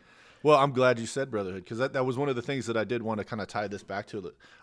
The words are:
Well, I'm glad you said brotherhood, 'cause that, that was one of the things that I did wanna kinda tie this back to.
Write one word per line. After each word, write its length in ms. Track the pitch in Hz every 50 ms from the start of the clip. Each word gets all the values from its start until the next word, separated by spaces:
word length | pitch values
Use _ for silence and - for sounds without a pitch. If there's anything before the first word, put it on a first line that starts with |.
| _ _ - - - - - _ -
Well, 140 | 151 151
I'm 140 | 135 139 143
glad 280 | 123 127 127 127 123 113
you 80 | 113
said 240 | - - 139 135 131
brotherhood, 340 | 113 104 98 92 95 95 87
'cause 140 | - 113 113
that, 140 | 131 135 135
that 120 | 135 127
was 100 | 131 120
one 140 | 131 143 143
of 60 | 127
the 80 | 120 117
things 240 | 143 139 131 104
that 100 | 113 113
I 60 | 110 104
did 180 | 98 120 117
wanna 220 | 104 110 110 104 98
kinda 220 | - 117 107 95
tie 200 | - - 107 107
this 160 | 98 101 95 -
back 220 | - 95 101 110
to. 240 | - - 104 87 - - _ - - - -